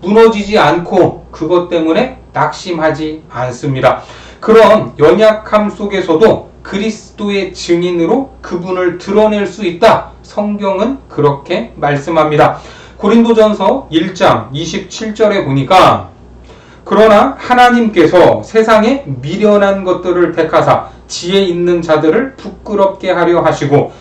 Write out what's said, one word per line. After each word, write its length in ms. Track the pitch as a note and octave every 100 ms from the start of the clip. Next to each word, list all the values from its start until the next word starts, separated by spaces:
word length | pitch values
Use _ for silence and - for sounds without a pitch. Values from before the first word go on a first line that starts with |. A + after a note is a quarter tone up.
무너지지 580 | F3 A3 A3+ G3+ G3 G#3
않고 680 | D3+ F3 F3 F#3+ C#3 - -
그것 380 | - E3 F3 F3
때문에 500 | E3+ D#3+ F3+ C4 - -
낙심하지 920 | B2 C3+ - F#3 E3 D#3 D3 D#3 D#3 -
않습니다. 720 | B2+ B2+ B2 C#3 C3 A2+ - - - - -
그런 500 | - A3+ G#3 G#3+ B2 -
연약함 680 | D#3 G3 G#3+ G#3+ - G#3+ G3+
속에서도 800 | - G3+ F#3+ E3+ D#3+ A3 - - -
그리스도의 920 | - G3 A3 - - - G#3 G3 F#3+
증인으로 800 | - - E3+ F3 F3 E3 C4+ C4+ -
그분을 560 | - F3 F#3 F#3 F3+ E3
드러낼 500 | G3+ G#3 G#3+ G#3 G3
수 180 | - F3+
있다. 460 | - A3 - - -
성경은 760 | - - G#3 G#3 G3 F#3+ A#3 C4+ -
그렇게 640 | - C#3+ B2+ - F#3+ A#3 -
말씀합니다. 800 | C#3+ C#3+ F3 D#3+ D3+ D3 - - - - - -
고린도전서 920 | G3+ A#3 A#3 A3 G#3+ G3+ F#3+ C#4 -
일 220 | D#3+ F#3
장 360 | - F#3 A#2 A#2
이십칠 640 | C#3+ E3+ G3+ - - A3 G#3
절에 300 | G#3 G3 D3
보니까 640 | C3+ C3+ F#3 D3 G#2+ - - - - - - - -
"그러나 520 | - G3+ G#3+ G3+ C4+ -
하나님께서 1040 | - B3 B3 A#3+ A3+ F3 D#3 F3+ D3+ -
세상에 600 | - A3 A3 A3 A3+ C#4 C#3+
미련한 800 | B2 C#3 G3 G#3 G3+ G3 G3 F#3
것들을 480 | F3+ F#3 F3+ E3
택하사 560 | E3 D#3 E3 D3 D3+ - - -
지혜 320 | - F3 G3
있는 420 | F#3+ F3 F3 E3+
자들을 540 | E3 D3+ D#3+ A#3 C4+ -
부끄럽게 720 | G3+ - A3 G3+ G3 F#3+ F#3
하려 300 | F3+ E3+ E3+
하시고 520 | D3+ D3 C#3+ C#3 - -